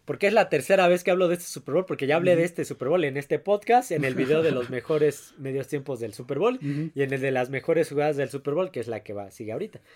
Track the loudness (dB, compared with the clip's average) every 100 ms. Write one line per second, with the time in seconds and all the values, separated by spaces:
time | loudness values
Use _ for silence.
0 | -8 0 2 4 4 2 2 4 6 4
1 | 2 2 2 0 -6 -14 -4 -2 -2 -2
2 | 0 2 4 4 2 -2 -8 -4 0 0
3 | 0 -4 -4 -2 0 0 4 2 2 -2
4 | -2 0 2 2 2 0 -2 -6 -2 2
5 | 2 0 -8 -12 -8 -6 -6 -6 -6 -6
6 | -8 -10 -8 -2 0 0 -4 -4 -4 -2
7 | -2 -2 -2 -2 -2 -4 0 0 0 0
8 | 0 0 -4 -6 -4 -4 -4 -6 -8 -8
9 | -8 -10 -12 -12 -10 -8 -8 -12 _